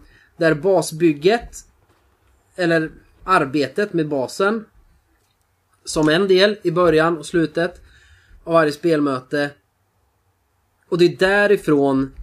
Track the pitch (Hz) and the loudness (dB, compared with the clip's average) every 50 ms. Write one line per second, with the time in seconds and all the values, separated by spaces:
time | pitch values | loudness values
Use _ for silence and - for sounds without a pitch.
0 | - _ _ _ _ _ _ - 170 160 156 147 143 196 190 175 156 - 165 156 | -14 _ _ _ _ _ _ -2 0 0 0 0 0 0 0 0 0 -2 -2 0
1 | 175 165 151 143 147 190 226 240 - - - - - _ _ _ _ _ _ _ | 0 0 0 0 0 0 0 0 -4 -10 -20 -20 -20 _ _ _ _ _ _ _
2 | _ _ _ _ _ _ _ _ _ _ _ - 180 170 165 165 160 156 - - | _ _ _ _ _ _ _ _ _ _ _ -4 -2 0 0 -2 -2 -4 -10 -18
3 | _ _ _ _ - 185 185 180 151 135 131 151 135 127 - - 208 208 - 165 | _ _ _ _ -2 0 0 0 0 0 -2 -2 -2 -2 -2 -4 -4 -2 -2 -4
4 | 156 151 147 139 123 139 - - 196 202 220 226 220 - _ _ _ _ _ _ | -4 -2 -4 -4 -6 -6 -4 -2 -2 -2 -2 -4 -8 -12 _ _ _ _ _ _
5 | _ _ _ _ _ _ _ _ _ _ _ _ _ _ _ _ _ - - 165 | _ _ _ _ _ _ _ _ _ _ _ _ _ _ _ _ _ -8 -4 0
6 | 156 151 151 175 202 190 185 180 196 214 208 208 - 180 160 175 180 170 160 156 | 0 2 2 2 2 2 4 4 4 2 0 -2 -4 -2 0 2 2 4 4 2
7 | 156 170 170 156 147 - - 170 160 151 - 165 170 185 - - - _ _ _ | 2 0 -2 -4 -6 -4 -2 -2 -2 -2 -2 -4 -4 -4 -6 -12 -20 _ _ _
8 | _ _ _ _ _ _ - - _ 170 165 165 160 151 147 - - 170 160 151 | _ _ _ _ _ _ -20 -16 _ 0 2 2 2 2 -2 -2 -2 0 0 0
9 | 147 143 131 104 - _ 147 147 147 143 139 _ _ _ _ _ _ _ _ _ | 0 -2 -2 -6 -6 _ -6 -4 -4 -6 -8 _ _ _ _ _ _ _ _ _
10 | _ _ _ _ _ _ _ _ _ _ _ _ _ _ _ _ _ _ 185 170 | _ _ _ _ _ _ _ _ _ _ _ _ _ _ _ _ _ _ 0 2
11 | 175 170 139 127 185 185 196 208 208 202 208 196 - 165 151 143 139 139 135 135 | 2 2 2 0 0 0 2 2 2 2 2 0 2 0 2 2 2 2 0 -2
12 | 135 135 - - | -2 -4 -8 -16